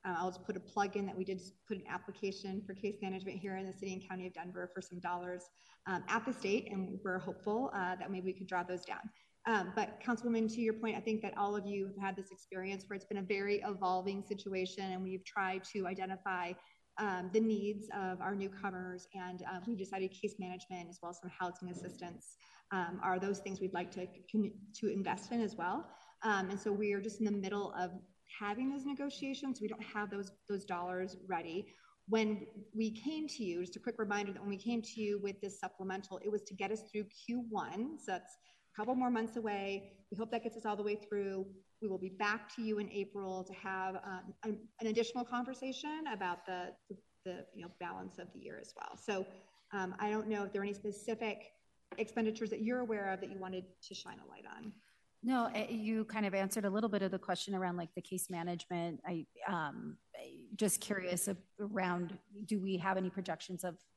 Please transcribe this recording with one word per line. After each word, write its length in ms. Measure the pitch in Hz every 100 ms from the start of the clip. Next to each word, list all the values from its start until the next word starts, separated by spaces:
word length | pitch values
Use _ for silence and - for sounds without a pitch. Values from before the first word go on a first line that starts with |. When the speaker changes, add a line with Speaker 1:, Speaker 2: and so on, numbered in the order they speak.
| 196
Speaker 1:
Uh, 80 | 170
I'll 100 | 185
just 160 | 180 -
put 100 | 190
a 40 |
plug 360 | - 214 196 202
in 100 | 196
that 120 | 190
we 80 | 185
did 160 | 185 - - -
put 100 | 202
an 60 | -
application 720 | 185 - 196 196 196 196 190 208
for 80 |
case 220 | 190 202 202
management 380 | 190 190 190 185
here 180 | 196 190
in 80 | 190
the 80 |
city 180 | 190 196
and 160 | 190 -
county 200 | 185 180
of 60 |
Denver 360 | 175 175 180 180
for 80 | 190
some 180 | - 180
dollars, 440 | 175 175 180 180 180 _ - - -
um, 160 | 180 -
at 160 | 220 226
the 60 |
state, 380 | 240 196 214 -
and 260 | 202 185 190
we're 140 | 190 185
hopeful, 540 | 180 - 208 220 269
uh, 220 | 202 180 185
that 140 | 190
maybe 180 | 190 185
we 60 |
could 140 | 185 190
draw 160 | 180
those 220 | 175 180 -
down. 160 | - 214 - _ _ 220
Um, 260 | 214 180 202
but 260 | 208 -
Councilwoman, 460 | - 226 240 226 220
to 80 | 226
your 120 | 220
point, 220 | 220 226 202
I 40 |
think 200 | 220 214
that 140 | 202 -
all 180 | 202 208
of 80 | 196
you 220 | 202 196
have 100 | 196
had 180 | 196 190
this 160 | 190
experience 520 | 185 - 190 190 196 190
where 80 | 196
it's 100 | -
been 120 | 202
a 60 |
very 380 | 190 196 202 208 202
evolving 580 | 190 185 185 190 196
situation, 680 | 202 196 196 190 185 - 190
and 100 | 185
we've 220 | 190 185 -
tried 380 | 208 190 190 190
to 140 | 208 180
identify, 640 | 190 190 190 196 185 175 180 - _ _ -
um, 300 | 208 185 180
the 80 | 220
needs 480 | 220 208 202 208 -
of 280 | 202 190 180
our 140 | 185 202
newcomers, 720 | 196 196 202 185 185 180 -
and, 280 | 196 180 180
uh, 160 | - 185 190
we've 100 | 220
decided 340 | 190 190 190
case 240 | 190 208 -
management 500 | 180 180 - 180 170
as 100 | 180
well 100 | 175
as 80 | 175
some 120 | 180 -
housing 320 | 180 180 180
assistance, 680 | - 180 - 175 175 - - - - _
um, 280 | 190 175 180
are 160 | - 185
those 200 | 196 196
things 200 | 196 190
we'd 140 | 185
like 180 | 180 180
to 160 | 190 185 - -
con-, 200 | 220 196 - - -
to 140 | 208
invest 420 | 196 190 185 -
in 100 | 240
as 140 | 214 -
well. 320 | 175 240 - - - -
Um, 260 | - 202 190
and 100 | 196
so 120 | 214
we 220 | 202 208
are 80 | 202
just 180 | 214 -
in 60 | 214
the 60 |
middle 420 | 202 190 208 196 -
of 140 | 180 185 - _ - -
having 300 | 208 208 262
those 160 | 277 269
negotiations. 760 | 269 277 - 277 262 269 247
We 80 | 208
don't 140 | 220
have 280 | 214 214 208
those, 200 | 202 196 - -
those 160 | 202 196
dollars 500 | 180 175 180 185 185 185
ready. 460 | 170 165 165 - - - _ -
When 360 | 220 214 208 - - - 214
we 160 | 220
came 360 | 220 285 311 302
to 140 | -
you, 180 | 202 170
just 160 | 180 -
a 20 |
quick 160 | 247 226
reminder 360 | 208 202 202
that 80 | 196
when 80 | 202
we 80 | 196
came 240 | 233 233
to 200 | 220 220
you 180 | 208 208
with 160 | 196 196
this 200 | 196 190
supplemental, 600 | 185 - 190 190 196 185
it 60 | 208
was 120 | 208
to 100 | -
get 180 | 190 196
us 100 | 220 214
through 140 | 214 208
Q 400 | - - 240 233
one. 480 | 214 127 180 262 311
So 140 | -
that's 260 | 180 - - - - _
a 20 | -
couple 160 | 220 254
more 140 | 247
months 280 | 233 226 240
away. 560 | 220 202 196 196 - - -
We 60 | 196
hope 120 | 226
that 120 | 233
gets 140 | 226 226
us 80 | 214
all 100 | 208
the 80 |
way 120 | 208 208
through. 520 | 208 202 196 190 196 - _ _
We 60 | 214
will 100 | 185
be 120 | 185
back 440 | 185 208 214 - -
to 40 |
you 180 | 220 214
in 120 | 202
April 520 | 202 196 202 190 185
to 100 | 185
have, 420 | 185 196 190 190 190
um, 380 | 196 185 185 -
an, 160 | 220 208 - -
an 60 | 226
additional 360 | 220 226 254
conversation 800 | - 247 247 254 262 262 294 311 311
about 320 | 208 185 175 -
the, 280 | 180 180 - _
the, 60 | 196 _ _ 185
the, 200 | 175 - 208
you 80 |
know, 80 | 170 -
balance 400 | 175 185 185 180
of 80 | 185
the 60 | 185
year 200 | - -
as 120 | - -
well. 220 | - -
So, 280 | - 196 190 - - _ _
um, 220 | 202 185 185
I 100 | 208
don't 160 | 214 214
know 160 | 214
if 100 | 196
there 80 | 196
are 40 | 202
any 80 |
specific 720 | 202 208 196 - 220 220 202 - _ _ _ _ -
expenditures 520 | 220 240 220 220 220
that 120 | 220
you're 180 | 220 254
aware 320 | 240 214 196
of 100 | 190
that 100 | 196
you 80 | 196
wanted 240 | 185 185 185 - -
to 80 | 190
shine 220 | - - -
a 40 |
light 160 | - - -
on. 160 | 214 - - _ _ _
Speaker 2:
No, 260 | 233 262 233 208
eh, 100 | 214
you 340 | 226 214 220 220
kind 220 | 220 208
of 80 | 196
answered 280 | 196 220
a 60 | 202
little 200 | 202 220
bit 120 | 202
of 80 | 190
the 80 | 185
question 380 | - 175 - 190
around, 200 | 185 175
like, 140 | 165 -
the 60 |
case 280 | - 185 -
management. 720 | 175 175 175 - 175 170 165 175
I, 200 | 170 143 - -
um, 500 | 175 151 - 151 147 _ - 123 - - 208
just 240 | 214 -
curious 480 | - 196 180 180 -
ab-, 100 | 185 - -
around, 580 | 208 208 185 175 175 190 _ 202 208
do 160 | 208
we 160 | 190 185
have 200 | 185 190
any 120 | 185
projections 540 | 185 180 160 - 180
of 140 | 180 165 _